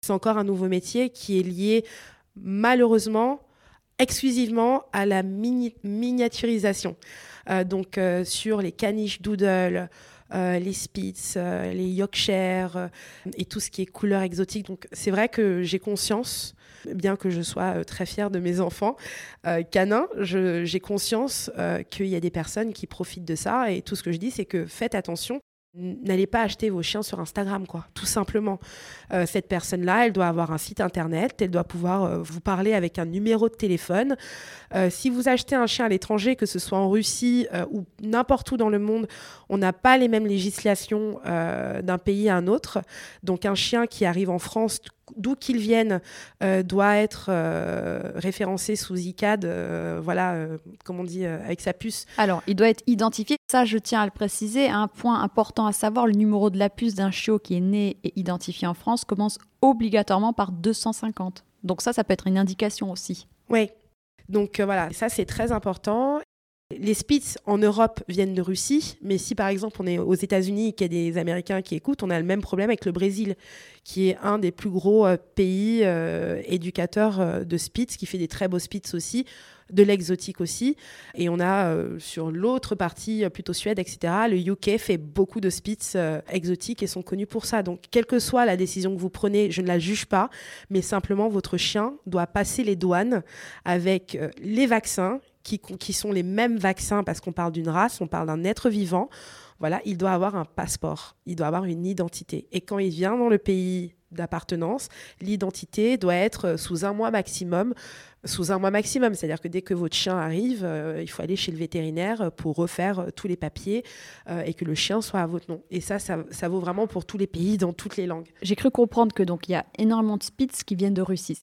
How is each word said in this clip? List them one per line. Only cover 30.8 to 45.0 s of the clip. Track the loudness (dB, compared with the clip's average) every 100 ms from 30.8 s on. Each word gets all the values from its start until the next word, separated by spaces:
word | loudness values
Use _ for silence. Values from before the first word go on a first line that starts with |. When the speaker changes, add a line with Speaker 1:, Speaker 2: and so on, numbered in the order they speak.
Speaker 1:
internet, | -2 -2 -2 0 -2 0
elle | 0
doit | 0 -2
pouvoir, | -2 0 2
euh, | 0 0
vous | -6 -6
parler | -2 0 2
avec | 2 0 -2
un | -4
numéro | -2 2 4 2
de |
téléphone. | 0 0 0 2 0 2 -2 -4 -16 -16 -18 -6
Euh, | 2 2
si | 2 0
vous | 2 2
achetez | 2 2 2
un | 2
chien | 2 2
à |
l'étranger, | 0 0 0 2 2
que | 0
ce | -2
soit | -2 2
en | 4
Russie, | 4 2 0 2 2 2
euh, | -2 -4
ou | -4 -8 -10
n'importe | -2 0 4 2 2
où | 0
dans | 2
le | 2
monde, | 2 0 -2 -10 -18 -20 _
on | 2
n'a | 2
pas | 4 6 6
les | 6
mêmes | 4 2
législations, | 0 0 0 2 2 0 -2 -2 -6 -4
euh, | -2 0 -2 -4 -4
d'un | -2 0
pays | 2 4 4
à | 4
un | 4
autre. | 2 0 -6 -6 -16 -18 -10
Donc | -4 -2 0
un | 0
chien | 2 2 0
qui | 2
arrive | 2 2 2
en | 0
France, | -2 0 0 -2 -10 _